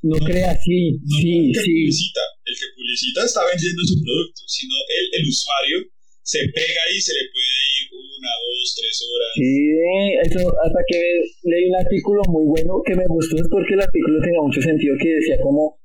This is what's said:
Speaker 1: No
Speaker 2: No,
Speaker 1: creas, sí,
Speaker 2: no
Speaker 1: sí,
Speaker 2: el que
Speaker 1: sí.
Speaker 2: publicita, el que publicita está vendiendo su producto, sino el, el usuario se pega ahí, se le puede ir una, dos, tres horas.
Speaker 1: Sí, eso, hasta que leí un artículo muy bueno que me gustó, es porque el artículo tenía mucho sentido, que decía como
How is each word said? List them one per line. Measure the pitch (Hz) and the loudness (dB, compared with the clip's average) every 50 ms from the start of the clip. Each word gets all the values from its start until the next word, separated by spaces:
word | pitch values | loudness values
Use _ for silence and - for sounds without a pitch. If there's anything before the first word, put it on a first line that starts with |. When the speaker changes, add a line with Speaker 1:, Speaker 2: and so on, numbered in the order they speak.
| - | 0
Speaker 1:
No | 160 156 156 | 0 2 2
Speaker 2:
No, | 156 | 2
Speaker 1:
creas, | 165 175 180 185 185 180 - - | 2 2 2 2 4 4 4 4
sí, | 180 180 180 175 165 135 - - | 4 4 2 2 0 0 -2 -2
Speaker 2:
no | 147 147 147 | -2 0 2
Speaker 1:
sí, | 165 170 170 170 165 135 | 2 2 2 2 2 2
Speaker 2:
el | 120 | 2
que | - | 0
Speaker 1:
sí. | - 175 165 | 0 2 2
Speaker 2:
publicita, | 160 160 143 - - - - - - - - - - - | 2 2 2 0 0 -2 -4 -4 -6 -6 -6 -10 -14 -12
el | - - | -12 -10
que | - - - - - | -10 -12 -14 -14 -12
publicita | - - - - 123 127 127 165 220 | -8 -8 -6 -4 -6 -4 -4 -2 -2
está | 240 - - - 175 | -2 -2 0 0 0
vendiendo | 180 175 160 175 170 - - | 0 0 -2 -4 -2 -2 -2
su | - 180 - - | 0 0 0 0
producto, | - - - - - - - - | 0 -2 -4 -4 -6 -8 -20 -10
sino | - - - - - - 135 - | -8 -8 -8 -6 -6 -6 -6 -6
el, | - - 175 185 185 - 170 | -4 -4 -4 -4 -4 -4 -4
el | 160 | -2
usuario | - - - - - 143 139 135 139 151 180 370 - _ - _ - - - - | -2 -2 -4 -4 -2 -2 -2 -2 -2 -4 -4 -6 -8 _ -20 _ -20 -20 -16 -10
se | - - 151 147 - - | -6 -4 -4 -4 -2 -4
pega | - 160 165 170 165 165 175 | -4 -4 -4 -2 -2 -2 -2
ahí, | 190 196 | -2 -2
se | - - 156 | -2 -2 -4
le | 139 135 - | -4 -6 -6
puede | - - - - - 135 135 - - - | -4 -4 -2 -2 0 0 0 0 0 -2
ir | - - - | -4 -8 -12
una, | - 135 - - 131 131 120 117 113 117 | -18 -18 -18 -18 -14 -10 -8 -8 -6 -6
dos, | 120 123 123 - - - - | -8 -6 -6 -6 -6 -6 -6
tres | - - 123 - - | -8 -6 -6 -8 -8
horas. | - - 480 - 117 113 - | -6 -4 -4 -4 -4 -2 -2
Speaker 1:
Sí, | 135 127 135 139 147 151 156 160 165 175 185 196 196 202 185 170 170 | 0 0 0 2 2 0 2 0 0 0 0 0 0 0 0 2 2
eso, | 165 - 180 180 180 - - 156 | 2 2 2 2 2 2 2 2
hasta | - - 185 175 175 | 2 2 2 0 0
que | 175 175 170 175 175 170 165 - - - - | 0 0 0 0 0 0 -2 -4 -6 -6 -2
leí | 175 170 175 180 185 | -2 0 2 2 2
un | 180 | 2
artículo | 185 185 - 202 196 - - 202 208 202 185 | 2 2 2 2 0 0 0 0 2 2 2
muy | 170 156 156 | 2 2 2
bueno | 147 151 160 160 160 190 156 - | 2 2 2 2 2 2 0 0
que | - 185 180 | 0 0 2
me | 185 | 2
gustó, | 180 165 165 160 165 156 156 | 2 2 2 0 0 0 2
es | 160 - | 2 4
porque | - 202 180 - 202 | 4 2 2 2 2
el | 190 196 | 2 4
artículo | 190 - 175 - - 156 156 156 | 4 4 4 4 2 2 2 2
tenía | 175 170 170 151 | 2 2 2 2
mucho | 139 - 139 127 | 0 0 0 0
sentido, | 160 156 147 - 143 139 139 | 2 2 2 2 2 0 2
que | - 165 160 156 - | 0 0 2 2 2
decía | - 139 131 131 | 2 2 2 2
como | 139 285 294 302 311 - - - | 4 2 2 2 0 -2 -8 -20